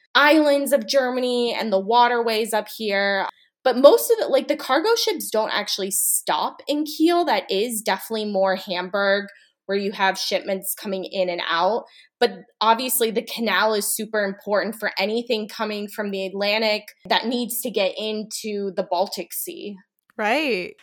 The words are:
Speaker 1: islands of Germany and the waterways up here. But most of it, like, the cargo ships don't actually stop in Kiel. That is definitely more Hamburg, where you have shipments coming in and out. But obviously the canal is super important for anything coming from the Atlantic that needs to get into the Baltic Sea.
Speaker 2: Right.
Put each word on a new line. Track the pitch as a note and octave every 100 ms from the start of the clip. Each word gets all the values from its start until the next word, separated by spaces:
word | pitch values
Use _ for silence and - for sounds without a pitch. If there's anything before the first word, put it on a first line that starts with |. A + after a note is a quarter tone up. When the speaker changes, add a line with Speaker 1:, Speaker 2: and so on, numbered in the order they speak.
| _ B3
Speaker 1:
islands | D4 D#4 D4 C#4+ C#4
of | C4 G#3+
Germany | C4+ B3+ B3+ B3 B3 A#3+ -
and | A3
the | G3
waterways | G3 A#3 A#3+ A#3+ A3+ A3 A3
up | A3 G#3 -
here. | G#3+ G3 G3+ G3 F3+ - _ _
But | C4 A#3+
most | C#4 A#4 -
of | A4+
it, | D4+
like, | C4+ B3+
the | D4+
cargo | - C4+ F#4 A#4
ships | - E4+ -
don't | G#3+ G#3+ -
actually | G3 - G3
stop | - - - - D3+ G#3+ - -
in | D4 D4+
Kiel. | - D#4+ F4 D#4+
That | G#3+ -
is | F#3+ A#3 A3
definitely | G#3+ G3 - A3 G#3+
more | G3+ F#3+ F#3
Hamburg, | F#3 F3+ F3+ G3+ G3+ G3+ G3+ - _ _ -
where | G3
you | G3
have | G3 G3 F#3+
shipments | - F#3+ - G3 F#3 -
coming | G#3 F#3+ F3+
in | F#3+ F3+
and | F3 -
out. | E3 F3+ A3 - - _ -
But | A#3 G3 - -
obviously | G#3+ A3+ B3+ - A3+
the | G#3+
canal | A#3 - A3+ F#3 G#3+ G#3+
is | G#3 -
super | A3 A3 G3+
important | G3 - G3+ F3+ A3+
for | G3+ -
anything | G3 A3+ A#3+ A3 G#3+
coming | - G#3+ G#3 G#3
from | - G#3
the | G3 F#3+
Atlantic | G3 G3+ G#3+ A3 G#3+ - - F#3+
that | F#3 A3
needs | B3 A#3+ -
to | B3+
get | G#3 F#3+ F#3
into | G#3+ G#3+ G#3+ - A3 G3+ G3 F3+
the |
Baltic | F#3 F3 G3+ - F3
Sea. | - - - - G3 _ _ _ -
Speaker 2:
Right. | G#3+ C4 D#4 G3+ - -